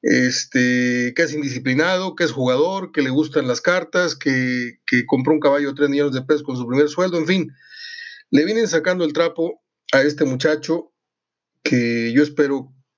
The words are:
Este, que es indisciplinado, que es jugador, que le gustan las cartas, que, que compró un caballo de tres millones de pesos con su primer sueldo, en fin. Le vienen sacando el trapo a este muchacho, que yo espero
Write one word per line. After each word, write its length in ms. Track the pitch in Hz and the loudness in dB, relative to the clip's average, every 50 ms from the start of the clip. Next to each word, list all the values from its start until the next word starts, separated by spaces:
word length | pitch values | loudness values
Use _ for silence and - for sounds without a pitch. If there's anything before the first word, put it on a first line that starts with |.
| - | 2
Este, 1080 | - - 127 127 127 123 - - - - 131 123 123 123 123 123 123 123 123 120 123 123 | 2 2 4 2 2 0 -2 -6 -2 0 0 2 2 2 0 0 0 0 0 -2 -2 0
que 80 | - 170 | -2 -2
es 100 | 151 143 | -2 -2
indisciplinado, 800 | 151 147 135 123 127 131 131 127 135 156 180 185 185 185 185 160 | -6 -6 -6 -6 -4 -4 -2 0 2 2 2 0 -2 -2 -4 -2
que 80 | - 175 | -2 -2
es 80 | 151 | -2
jugador, 600 | 123 139 127 123 127 131 151 180 190 196 185 180 - | 0 -2 0 0 2 2 2 0 -2 -6 -8 -6 -2
que 80 | 156 | -2
le 80 | 139 127 | 0 0
gustan 380 | 127 143 156 151 - 156 135 127 | 2 0 0 0 0 -2 0 0
las 120 | 123 120 | -4 -2
cartas, 560 | - - 175 185 175 - - 180 180 170 135 | 0 0 0 0 -2 -2 -2 0 0 0 -2
que, 640 | - - 143 135 131 127 127 127 123 123 120 - _ _ | -4 -2 -2 0 0 0 -2 -2 -4 -6 -8 -12 _ _
que 200 | - - 123 123 | -2 0 0 0
compró 280 | 127 - 127 131 143 156 | 0 0 0 2 2 0
un 60 | 151 | 2
caballo 300 | 147 143 139 143 147 139 | 4 2 2 2 0 -2
de 60 | 131 | 0
tres 140 | 131 147 143 | 0 0 2
millones 240 | 139 143 143 143 131 | 2 2 0 0 0
de 80 | 131 | -4
pesos 220 | 131 131 151 147 147 | 0 0 0 0 0
con 120 | - 131 | -6 -6
su 100 | 127 123 120 | -6 -4 -2
primer 200 | 123 135 151 147 | 2 2 2 2
sueldo, 300 | 147 - 180 185 170 170 | 2 0 -2 0 0 -2
en 80 | 156 | 0
fin. 260 | 143 185 190 160 127 - _ _ _ - - - - - - - - - - _ _ | 0 0 0 0 -4 -8 _ _ _ -20 -20 -18 -18 -16 -16 -16 -18 -18 -20 _ _
Le 160 | - 139 151 | 2 2 2
vienen 220 | 185 220 226 226 196 | 2 0 0 0 0
sacando 360 | 170 165 151 180 180 185 170 | 0 0 0 0 -2 0 0
el 80 | 156 | -2
trapo 500 | 147 156 170 170 165 - 165 175 - _ _ _ _ _ _ - | 0 0 0 0 0 -2 -4 -4 -4 _ _ _ _ _ _ 0
a 120 | - 135 135 | 2 4 4
este 200 | 147 147 143 156 | 4 2 0 0
muchacho, 680 | 135 131 127 135 160 156 - - - 165 165 - _ _ _ _ _ _ _ _ _ _ _ _ _ _ _ _ | 0 0 0 0 0 0 0 -2 -2 -4 -4 -4 _ _ _ _ _ _ _ _ _ _ _ _ _ _ _ _
que 500 | - - 123 120 117 117 117 117 117 117 | 0 0 2 2 0 -2 -2 -2 0 2
yo 80 | 135 147 | 2 2
espero 500 | 147 147 - 147 139 139 135 131 - _ _ _ _ _ | 2 2 0 0 0 0 -4 -6 -10 _ _ _ _ _